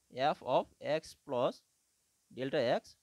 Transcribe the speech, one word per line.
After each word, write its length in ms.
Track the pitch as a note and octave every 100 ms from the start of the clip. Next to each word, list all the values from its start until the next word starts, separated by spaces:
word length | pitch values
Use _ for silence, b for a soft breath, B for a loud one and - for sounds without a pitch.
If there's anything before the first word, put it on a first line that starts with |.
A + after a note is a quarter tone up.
| _ B2
f 260 | C#3+ F#3
of 240 | B2 D3 - _
x 340 | B2+ D#3 - - -
plus 360 | B2 D3 - _ _ _ _ _ _ _ A#2+
delta 220 | C3+ D#3
x 380 | A#2+ F#3 - -